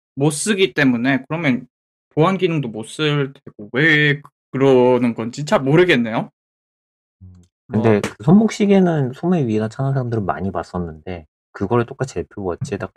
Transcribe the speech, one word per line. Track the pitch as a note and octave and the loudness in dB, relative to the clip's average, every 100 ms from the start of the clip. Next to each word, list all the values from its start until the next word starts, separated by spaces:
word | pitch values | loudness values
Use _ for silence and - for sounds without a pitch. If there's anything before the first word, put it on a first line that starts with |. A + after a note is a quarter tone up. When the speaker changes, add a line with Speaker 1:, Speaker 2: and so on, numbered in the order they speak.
| _ - | _ -2
Speaker 1:
못 | D3 | -2
쓰기 | D3 G#3 G3 F#3+ | 0 -2 0 0
때문에 | - C#3 A#2+ B2+ C#3 - | 2 2 2 0 -2 -4
그러면 | D#3+ D#3+ A#2+ - _ _ _ _ - | -4 -2 -2 -6 _ _ _ _ 0
보안 | E3 F#3+ | 0 2
기능도 | F3+ D#3+ B2 | -2 -2 -4
못 | G#2+ A2 | -8 -10
쓸 | - D3+ D3 C3+ | -4 -2 0 -2
테고 | C#3 - - G#2 | -8 -20 -20 -6
왜 | A#2+ D#3+ D3+ D3 D3 - _ _ | 0 2 4 2 -2 -8 _ _
그러는 | C3 C3+ B2+ B2 B2 A#2+ | 0 4 6 6 4 0
건지 | A2+ A2+ C#3+ D3 | -2 -6 -8 -2
잘 | G#3+ | 0
모르겠네요. | C3+ D#3+ F3+ C#3 A#2 A#2 G3 _ _ _ _ _ _ _ _ _ | 2 4 4 2 0 -4 -6 _ _ _ _ _ _ _ _ _
Speaker 2:
음. | F#2 F2+ _ _ - | -20 -20 _ _ -6
Speaker 3:
뭐. | A#2 | 0
Speaker 2:
근데 | A2+ G#2 | 2 2
그 | - - | -2 -4
손목 | - G3 A3 | 4 4 4
시계는 | - G3+ G3 F3+ D#3+ B2+ | 0 2 4 2 0 -2
소매 | C3 E3+ F3+ B2 | -4 -2 0 0
위에다 | G#2+ A2 | -2 -4
차는 | - C3+ | -4 -4
사람들은 | C3+ A#2+ A2+ F#2 | -2 -2 -4 -4
많이 | D2+ F#2+ | -4 -4
봤었는데 | F2+ D#2+ F2+ E2+ D#2 F#2 F2+ D#2+ _ _ | -6 -6 -6 -8 -10 -12 -14 -16 _ _
그걸 | - G2 A#2+ A#2 | -8 -2 0 -2
똑같이 | - - F2+ | -6 -8 -8
애플워치에다가 | D#2+ - F#2+ E2 - G2+ F#2+ | -10 -8 -8 -6 -6 -8 -8